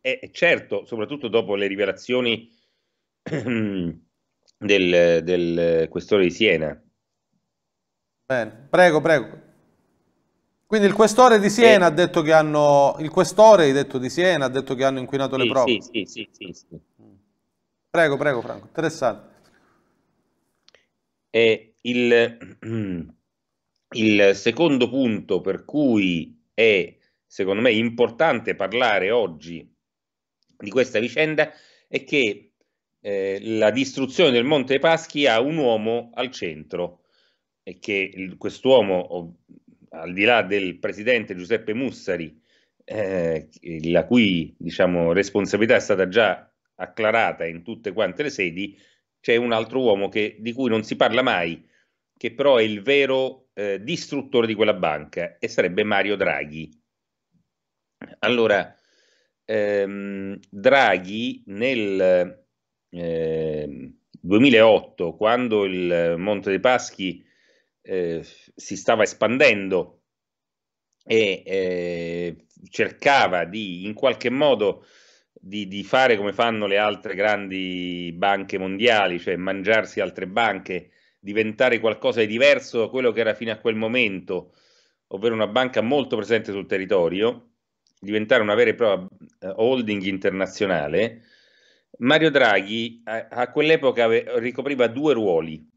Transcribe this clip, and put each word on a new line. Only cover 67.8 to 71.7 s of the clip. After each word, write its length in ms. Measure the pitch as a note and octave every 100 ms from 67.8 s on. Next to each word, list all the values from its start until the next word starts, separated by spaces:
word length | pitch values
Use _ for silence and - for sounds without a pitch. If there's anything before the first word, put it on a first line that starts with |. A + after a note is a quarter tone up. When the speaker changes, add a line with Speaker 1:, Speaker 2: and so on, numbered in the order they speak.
Speaker 1:
eh, 420 | - F#2+ F2 E2 E2 - _
si 220 | - - F#2+
stava 260 | - A2+
espandendo 1000 | G2+ - G#2+ B2 C#3+ G#2 F#2+ F#2 F2 _ _ _ _ _ _ _ _ _ _ _ -
e, 360 | A2+ G#2 F#2 -
eh, 1000 | F#2+ F#2